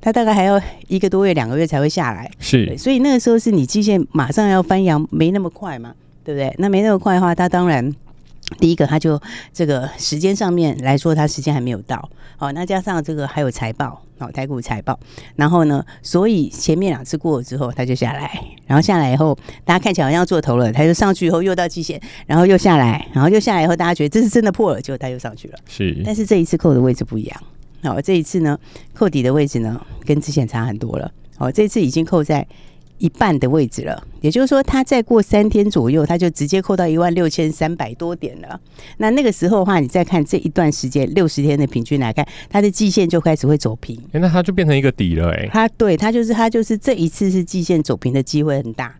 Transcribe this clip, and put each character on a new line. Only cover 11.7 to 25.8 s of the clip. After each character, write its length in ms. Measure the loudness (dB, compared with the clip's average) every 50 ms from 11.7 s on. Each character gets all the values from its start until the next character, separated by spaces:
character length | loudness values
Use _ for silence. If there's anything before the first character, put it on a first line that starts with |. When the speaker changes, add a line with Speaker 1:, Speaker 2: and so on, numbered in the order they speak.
Speaker 1:
有 100 | -6 -8 -8
到。 280 | -8 -8 -8 -8 -14 -18 -20 -20 -20 -14
好， 160 | -8 -8 -6 -6
那 120 | -6 -4
加 140 | -4 -4 -4
上 220 | -2 -2 -4 -4 -4
这 120 | -4 -4
个 120 | -6 -6
还 160 | -6 -4 -2 -2
有 80 | -2
财 200 | -2 -4 -8 -8
报， 320 | -6 -6 -8 -8 -8 -14 -20 -20 -18 -16
好， 120 | -16 -12 -10
台 140 | -8 -8
股 140 | -6 -6 -8 -6
财 180 | -6 -8 -8
报， 180 | -4 -6 -6 -6 -8 -20 -20 -20 -20 -16 -4
然 120 | 0 0 2
后 160 | 4 4 4
呢， 180 | 4 2 0 -2 -6 -14 -20 -16
所 240 | -2 0 2 2
以 220 | 2 2 2 0 -2
前 280 | -4 -8 -2 -2 0
面 140 | 0 0 -2
两 140 | -2 -4 -6
次 140 | -8 -10 -6
过 180 | -2 -2 -2
了 80 | -2 -4
之 100 | -6 -6 -6
后， 120 | -6 -6
它 140 | -4 -6 -4
就 100 | -4 -4
下 200 | -4 -4 -8 -8
来， 280 | -8 -10 -10 -10 -12 -14 -14 -20 -20 -6
然 80 | 2 2
后 60 | 2
下 160 | 4 4 2
来 160 | 2 2 2 2
以 40 |
后， 200 | 2 2 0 0 -2 -6 -20 -20 -16 -2
大 120 | 0 0
家 40 | 2
看 140 | 2 0 0
起 80 | 0
来 60 | 0
好 40 | 0
像 80 | 2 0
要 60 | 0
做 160 | 2 0 -2
头 160 | 0 0 0
了， 160 | 0 0 0 2
它 100 | 2 2
就 120 | 2 4
上 200 | 2 2 0 2
去 120 | 0 0
以 40 | 0
后 120 | 0 0 0
又 120 | -2 -2
到 140 | -2 -2 -4
季 140 | -4 -8 -10
线， 180 | -8 -10 -12 -12 -16 -20 -20 -6
然 120 | 0 4 6
后 80 | 6
又 100 | 8 6
下 220 | 6 6 6 6 6
来， 280 | 6 4 2 0 -4 -2 0
然 100 | 2 4
后 60 | 4
又 100 | 4 4
下 160 | 2 2 0
来 80 | 2 2
以 40 |
后， 100 | 2 2
大 80 | 0 0
家 80 | -2 0
觉 120 | 0 -2
得 40 | 0
这 140 | 2 2 2
是 60 | 4
真 120 | 2 2 2
的 80 | 2
破 220 | 0 0 0 0 0
了， 80 | -2
结 100 | -6 -10
果 60 | -10
它 140 | -8 -8 -8
又 80 | -10 -8
上 180 | -10 -12 -14
去 120 | -12 -18 -20
了。 100 | -20 -20 -20 -20
Speaker 2:
是。 320 | -8 -4